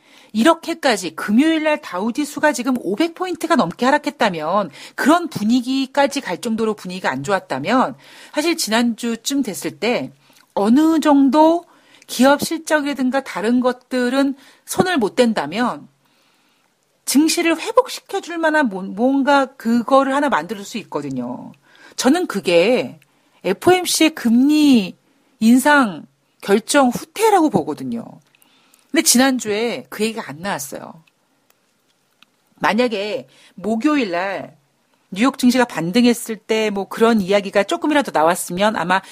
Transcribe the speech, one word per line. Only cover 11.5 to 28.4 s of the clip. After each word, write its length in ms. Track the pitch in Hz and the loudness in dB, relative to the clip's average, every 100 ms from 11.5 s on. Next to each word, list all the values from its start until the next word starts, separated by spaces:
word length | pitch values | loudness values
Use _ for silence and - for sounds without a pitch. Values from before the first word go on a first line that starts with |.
| 339 - _ _ _ - | 2 -4 _ _ _ -8
기업 340 | - 269 285 | 2 4 4
실적이라든가 800 | - 320 320 302 285 285 254 269 | 0 -8 -2 -2 -2 -2 -2 -2
다른 380 | 269 175 208 247 | -4 -6 -2 0
것들은 760 | 247 247 _ 254 247 269 277 269 - _ - | 0 -4 _ -4 0 0 0 -2 -14 _ -6
손을 320 | - 370 339 | -2 0 0
못 180 | 196 - | 0 2
댄다면 720 | 240 202 143 196 240 147 - _ _ _ _ _ _ _ _ _ _ _ - | 2 0 -4 -4 -4 -4 -12 _ _ _ _ _ _ _ _ _ _ _ -2
증시를 540 | 262 320 339 330 320 | 2 2 2 0 -2
회복시켜줄 760 | 403 508 - - - 392 - 339 | 0 0 0 -4 -10 -8 -6 -2
만한 320 | 320 311 254 | 0 2 0
뭐-, 140 | 190 | -4
뭔가 640 | 196 196 254 277 269 285 262 | -8 -2 0 2 2 2 2
그거를 680 | - 226 240 226 269 269 269 | -4 -2 0 2 2 2 0
하나 140 | 294 | 0
만들 340 | 175 165 202 | -2 -4 -10
수 140 | 202 220 | -12 -12
있거든요. 720 | - 151 147 131 120 131 - - _ _ - - | -10 -10 -8 -8 -8 -12 -16 -20 _ _ -16 -2
저는 320 | 254 339 339 | 2 2 0
그게 720 | 202 190 170 196 240 131 - _ _ _ _ | -4 2 4 4 2 -2 -10 _ _ _ _
에프오엠씨의 680 | 175 202 - 370 349 - 311 | -6 -2 2 2 2 0 0
금리 840 | 311 233 233 277 302 294 240 185 - _ _ _ _ | 0 2 4 4 4 6 4 2 -6 _ _ _ _
인상 640 | 220 254 294 294 233 156 - _ _ _ | 4 4 6 4 2 -4 -14 _ _ _
결정 480 | - 208 - 294 254 | 0 0 2 4 4
후퇴라고 600 | - - - 440 392 311 | 0 -8 0 2 4 4
보거든요. 540 | 180 147 147 131 117 110 - _ _ | 0 -2 -6 -8 -8 -10 -18 _ _